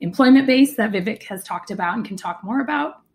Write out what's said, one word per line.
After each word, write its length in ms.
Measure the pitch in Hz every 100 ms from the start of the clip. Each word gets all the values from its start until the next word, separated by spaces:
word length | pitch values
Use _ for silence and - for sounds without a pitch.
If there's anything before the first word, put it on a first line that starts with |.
employment-based 760 | 175 220 254 269 269 262 277 -
that 140 | 214
Vivek 320 | 196 196 226
has 200 | - 190
talked 280 | - 180 -
about 240 | 196 180 226
and 100 | 208
can 120 | 196
talk 260 | 185 175
more 160 | 190 269
about 360 | 262 294 311 - _